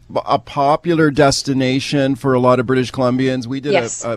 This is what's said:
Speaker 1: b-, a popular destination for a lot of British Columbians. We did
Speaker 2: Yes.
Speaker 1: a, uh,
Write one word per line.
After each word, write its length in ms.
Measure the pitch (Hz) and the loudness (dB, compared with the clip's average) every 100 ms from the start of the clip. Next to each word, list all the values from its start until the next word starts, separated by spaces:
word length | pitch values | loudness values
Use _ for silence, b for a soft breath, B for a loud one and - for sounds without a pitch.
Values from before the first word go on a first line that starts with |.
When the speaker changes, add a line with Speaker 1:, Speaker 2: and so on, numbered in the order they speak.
| - | -8
Speaker 1:
b-, 80 | 92 | -6
a 140 | - 120 | -2 -2
popular 720 | - 143 139 156 170 165 156 | -2 -2 0 0 0 2 2
destination 1040 | 135 143 131 - 135 131 135 - 147 135 | 4 2 2 -2 -2 0 -2 -2 0 0
for 180 | 135 139 | 0 0
a 80 | 127 | 2
lot 180 | 123 127 | 4 2
of 60 | |
British 260 | 120 131 120 | 2 0 -2
Columbians. 560 | - 123 127 131 131 117 | -2 -2 0 -2 -2 -6
We 140 | 135 | -8
did 120 | 139 | -2
Speaker 2:
Yes. 300 | 175 113 - | -2 -2 -8
Speaker 1:
a, 60 | |
uh, 40 | 117 | -8